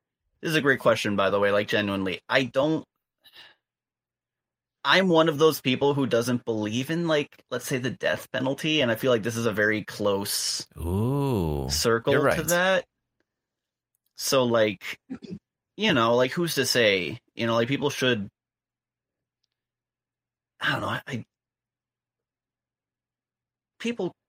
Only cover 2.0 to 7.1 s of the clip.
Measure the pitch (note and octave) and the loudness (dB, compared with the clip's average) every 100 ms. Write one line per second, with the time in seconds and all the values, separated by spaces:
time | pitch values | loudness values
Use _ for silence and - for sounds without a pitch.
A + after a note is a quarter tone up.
2 | F#2+ F2+ - B2+ B2+ C3+ D3+ D#3+ - _ | -4 -6 -2 -2 0 0 0 -2 -6 _
3 | _ _ - - - _ _ _ _ _ | _ _ -20 -20 -20 _ _ _ _ _
4 | _ _ _ _ _ _ _ _ C#3 E3+ | _ _ _ _ _ _ _ _ 2 4
5 | F#3+ D#3+ D#3+ D3 D#3+ D3 C3+ B2+ C#3 C#3+ | 6 6 4 6 4 4 0 2 2 2
6 | C3 A#2 A#2+ B2 - A2 G#2+ A#2 C#3 E3 | 0 0 0 -2 -2 -4 -2 -4 -4 -4
7 | E3+ | 0